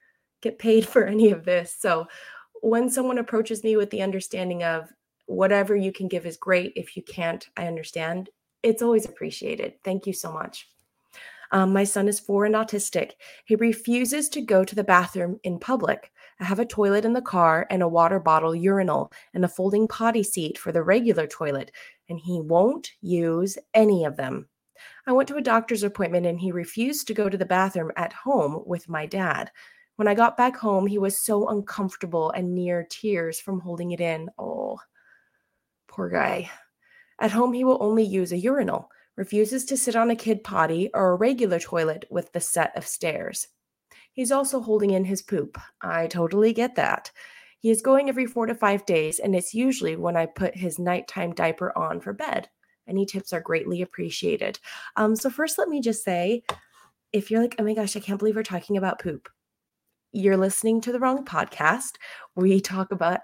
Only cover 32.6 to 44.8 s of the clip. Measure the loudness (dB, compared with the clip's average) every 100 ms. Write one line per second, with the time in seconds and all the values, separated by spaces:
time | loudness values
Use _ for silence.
32.6 | -2 -2 -4 -6 -2 -2 -2 -6 -6 -8
33.6 | -6 -8 -6 -4 -2 -4 -8 -12 -8 -6
34.6 | -6 -8 -14 _ _ _ _ _ _ _
35.6 | _ _ _ -8 -2 0 0 -2 -8 -16
36.6 | _ _ _ _ _ -4 0 2 2 2
37.6 | 2 4 4 2 2 0 0 0 0 0
38.6 | 0 -4 -8 _ _ -10 -2 2 2 0
39.6 | -2 -2 0 2 2 2 0 -2 0 0
40.6 | 2 2 0 2 2 4 2 2 2 0
41.6 | 0 0 0 -2 -6 -6 -6 -6 -2 0
42.6 | 0 -2 -8 -6 -4 -4 -6 -8 -12 _
43.6 | _ _ _ -20 _ -6 0 0 0 -2
44.6 | 0 2